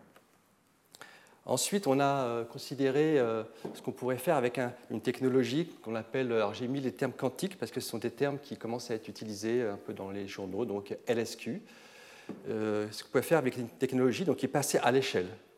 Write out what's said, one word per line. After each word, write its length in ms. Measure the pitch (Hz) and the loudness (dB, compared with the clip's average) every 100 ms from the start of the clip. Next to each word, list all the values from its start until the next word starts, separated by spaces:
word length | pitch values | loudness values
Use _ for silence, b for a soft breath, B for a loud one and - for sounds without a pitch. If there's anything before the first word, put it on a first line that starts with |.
| - - _ _ _ _ _ _ _ B B B B B - | -20 -20 _ _ _ _ _ _ _ B B B B B -2
Ensuite, 400 | 131 - 202 143 | 0 2 2 4
on 140 | 135 | 4
a, 240 | 139 139 | 4 2
euh, 200 | 120 117 | 0 -2
considéré, 720 | 113 135 - 135 135 139 156 147 | -4 -8 -8 0 2 4 6 6
euh, 240 | 117 113 110 B - | 4 2 -4 B -12
ce 60 | - | -8
qu'on 120 | - | -8
pourrait 260 | 113 123 123 | -4 -2 0
faire 160 | 175 | 2
avec 240 | 151 123 127 | 2 2 0
un, 160 | 123 120 - | -2 -4 -8
une 100 | 117 | -4
technologie 680 | 127 120 131 131 117 143 170 - | -2 0 4 4 4 2 -2 -6
qu'on 100 | 110 | -6
appelle, 380 | 113 110 135 127 | -6 -4 -2 2
alors 200 | 113 104 | 2 2
j'ai 140 | 101 123 | 0 -4
mis 140 | 139 | -2
les 100 | 127 | -2
termes 220 | - 131 | -2 -2
quantiques 440 | - 131 - 190 - | 0 -2 -2 -4 -4
parce 100 | 113 | -6
que 80 | 127 | -6
ce 100 | - | -6
sont 100 | 113 | -4
des 120 | 117 | -4
termes 300 | - 143 139 | 0 0 -2
qui 160 | - 107 | -8 -10
commencent 340 | 113 120 - | -6 -6 -4
à 40 | 113 | -6
être 100 | - | -6
utilisés 560 | - 110 101 110 120 | -10 -8 -4 0 2
un 140 | 110 101 | 0 -4
peu 160 | - | -8
dans 180 | 101 98 | -8 -6
les 160 | 101 98 | -6 -8
journaux, 380 | 101 95 98 | -8 -6 -4
donc 320 | 117 101 101 107 - | -2 -4 -6 -6 -2
L 140 | 117 | 0
S 160 | 113 - | -2 -6
Q. 260 | 110 185 B B B B B B B - 104 | -8 -8 B B B B B B B -10 -6
Euh, 400 | 110 107 107 107 | -2 0 0 -2
ce 140 | - | -8
qu'on 60 | - | 0
pouvait 120 | 135 | 0
faire 160 | - 165 | 4 4
avec 180 | 131 123 | 4 0
une 120 | 117 | -4
technologie 560 | - 131 127 127 113 | -2 0 4 4 4
donc, 140 | 175 123 | 2 2
qui 80 | 131 | 2
est 20 | |
passée 300 | 151 - - | 2 2 4
à 120 | 123 | 4
l'échelle. 380 | 131 131 98 90 101 - | 4 2 0 -2 -6 -18